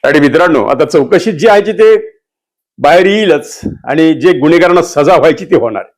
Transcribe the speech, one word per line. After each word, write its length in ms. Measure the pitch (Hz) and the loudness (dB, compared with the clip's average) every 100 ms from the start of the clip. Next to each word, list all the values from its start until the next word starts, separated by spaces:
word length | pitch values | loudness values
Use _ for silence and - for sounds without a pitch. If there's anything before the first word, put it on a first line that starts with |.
| 135 | 0
आणि 120 | 151 | 0
मित्रांनो, 460 | 143 143 175 143 104 | 0 0 0 0 -2
आता 180 | 127 | -2
चौकशीत 500 | 151 165 127 185 226 | -2 -2 0 -2 -2
जे 160 | 160 220 | -2 2
आहे 220 | 208 208 | 2 0
ते 480 | 196 220 214 - _ _ _ _ _ _ - | 0 2 2 -2 _ _ _ _ _ _ -4
बाहेर 280 | 143 170 190 | 0 2 2
येईलच 540 | 208 202 147 - - - - | 0 0 -2 -4 -14 -12 -12
आणि 360 | - 147 160 147 | -6 0 0 0
जे 120 | 165 | 0
गुन्हेगारांना 500 | 180 147 170 175 175 | 0 2 2 2 0
सजा 340 | 170 - 143 175 | -2 -2 2 2
व्हायची 280 | 160 - | 2 -2
ती 100 | 190 | -2
होणार. 280 | 165 117 101 - | -2 -2 -6 -12